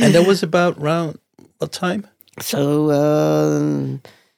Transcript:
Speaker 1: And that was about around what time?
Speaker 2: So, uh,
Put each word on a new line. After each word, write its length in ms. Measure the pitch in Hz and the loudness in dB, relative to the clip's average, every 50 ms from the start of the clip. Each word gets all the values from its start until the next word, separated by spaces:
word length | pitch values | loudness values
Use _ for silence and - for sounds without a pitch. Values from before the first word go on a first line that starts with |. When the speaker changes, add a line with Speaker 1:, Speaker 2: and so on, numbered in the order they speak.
Speaker 1:
And 120 | 233 226 156 | 4 4 6
that 100 | 170 175 | 6 4
was 160 | 190 196 185 | 4 2 0
about 360 | - 160 156 175 175 175 143 - | 0 0 0 0 0 0 -2 -2
around 400 | 147 147 165 170 170 151 - - _ _ _ _ - - _ _ | -4 -2 -2 -2 -4 -6 -10 -14 _ _ _ _ -20 -20 _ _
what 120 | 160 151 | -10 -10
time? 360 | - - 180 180 190 214 202 - _ _ _ _ _ - | -8 -6 -6 -4 -4 -6 -8 -12 _ _ _ _ _ -12
Speaker 2:
So, 480 | - - - 143 143 143 147 151 151 151 | -10 -6 -4 -2 0 0 0 0 0 2
uh, 1080 | 147 143 147 151 151 151 151 156 156 151 151 151 147 147 147 151 147 143 135 135 135 135 - - - _ _ _ _ | 2 2 2 2 2 2 2 2 0 0 0 0 0 0 -2 -2 -2 -4 -4 -6 -8 -10 -12 -18 -20 _ _ _ _